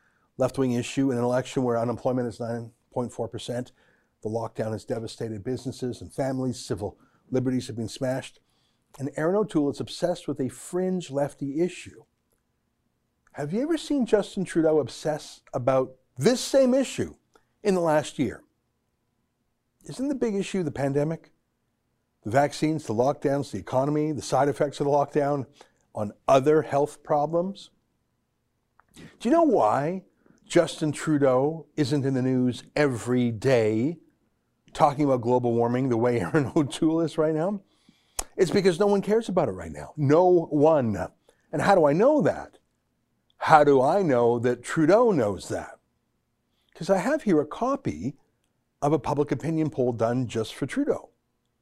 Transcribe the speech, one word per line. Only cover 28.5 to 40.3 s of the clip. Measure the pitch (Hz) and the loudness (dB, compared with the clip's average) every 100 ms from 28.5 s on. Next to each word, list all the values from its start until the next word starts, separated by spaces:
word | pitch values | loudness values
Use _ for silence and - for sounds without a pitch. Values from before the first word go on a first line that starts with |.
| _ _ _ _ - | _ _ _ _ -20
Do | - _ 220 | -20 _ 0
you | |
know | 330 | 4
why | 320 190 107 123 147 185 - _ _ _ - | 4 4 4 2 0 -4 -10 _ _ _ 0
Justin | 175 160 - 156 | 2 2 0 -4
Trudeau | 143 - 151 139 127 143 160 - - | -4 0 2 4 4 0 -4 -10 -4
isn't | 135 147 135 | 0 0 0
in | |
the | 131 | 0
news | 127 131 127 120 - - | 0 2 0 -2 -8 0
every | 147 117 110 127 120 | 0 0 -2 0 0
day | 110 131 123 107 110 135 175 _ _ _ _ _ _ _ | 0 2 2 2 2 -2 -4 _ _ _ _ _ _ _
talking | - 151 131 147 | 2 2 2 2
about | 127 | 2
global | 113 123 120 | 2 2 2
warming | 117 117 123 135 | 0 2 0 0
the | 117 | 2
way | 123 120 | 2 0
<laughs> | 87 | 0
Erin | 160 123 170 | 0 0 0
O'Toole | 143 - 160 160 | 0 0 0 2
is | 160 - | -2 0
right | 156 | 0
now? | 156 180 202 _ _ _ _ _ - - - | 0 -2 -6 _ _ _ _ _ -12 -10 -2
It's | 185 | 0
because | 202 190 160 | 2 2 2
no | 202 | 2
one | 202 | 2
cares | 190 220 226 | 2 0 0
about | 180 135 | 0 0
it | |
right | 92 82 | -2 -10
now. | 73 73 - | -12 -14 -2
No | 135 156 185 | 4 6 6